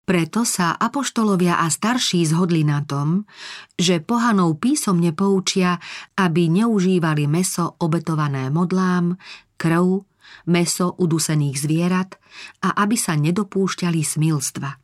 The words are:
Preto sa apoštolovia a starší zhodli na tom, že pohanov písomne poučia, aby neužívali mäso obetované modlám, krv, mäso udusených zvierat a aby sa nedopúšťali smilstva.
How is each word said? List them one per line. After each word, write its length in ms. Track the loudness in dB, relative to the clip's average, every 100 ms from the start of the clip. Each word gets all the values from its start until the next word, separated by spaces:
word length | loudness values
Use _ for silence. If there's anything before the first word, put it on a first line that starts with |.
Preto 400 | 0 0 0 -2
sa 300 | -2 0 -2 0
apoštolovia 840 | -2 -2 -4 0 0 2 2 2
a 80 | 0
starší 560 | 0 -2 0 0 0 2
zhodli 400 | 2 2 2 2
na 160 | 0
tom, 480 | -2 -2 0 0 -2 -16 -18 -18 -16 -2
že 240 | 0 0
pohanov 560 | 0 0 2 2 2 2
písomne 560 | 0 0 0 2 2
poučia, 640 | 0 0 2 0 0 0 -2 -8 -18 -10 -2
aby 320 | 0 2 2
neužívali 800 | 2 2 2 2 2 2 0 0
mäso 480 | 0 0 -2 -4 _
obetované 680 | -2 -2 -2 -2 -2 -2 -2
modlám, 680 | 0 0 0 2 2 0 -4 -10 -20 _ _
krv, 420 | 0 2 2 0 -4 _ -20 -10 0
mäso 480 | 2 2 0 -2 0
udusených 600 | 0 0 0 0 0 -2
zvierat 580 | -2 0 0 -2 -4 -12 _ -20 -20 _ -4
a 160 | 0
aby 160 | 0 0
sa 160 | 0
nedopúšťali 880 | 0 2 0 -2 -2 -2 -2 -2 -2
smilstva. 680 | -2 0 0 0 -4 -8 -10 -12